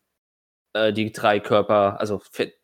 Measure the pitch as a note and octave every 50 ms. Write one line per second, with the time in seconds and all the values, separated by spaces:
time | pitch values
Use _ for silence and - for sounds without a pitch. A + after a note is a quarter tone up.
0 | _ _ _ _ _ _ _ _ _ _ _ _ _ _ - G#2+ A2 A2 G#2 A2
1 | A2 A2 - - - G#2+ G#2 G2+ - - A#2 G#2 G2+ - G#2+ G#2 G2 G2 G2+ -
2 | G#2+ G#2+ G2+ F#2 - _ - - G#2 - - _